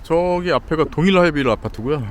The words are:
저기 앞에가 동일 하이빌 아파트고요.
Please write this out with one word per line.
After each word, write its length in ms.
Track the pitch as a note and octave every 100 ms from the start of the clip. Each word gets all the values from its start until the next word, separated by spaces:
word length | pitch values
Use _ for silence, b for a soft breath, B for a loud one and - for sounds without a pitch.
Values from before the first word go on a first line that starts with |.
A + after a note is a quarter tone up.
저기 480 | - E3 F3+ F3+ F3+
앞에가 340 | C3+ - D#3+ C#3+
동일 340 | - F#3 F#3
하이빌 280 | F3 D3 B2+
아파트고요. 580 | G#2+ A2 - A#2 D3+ G#2+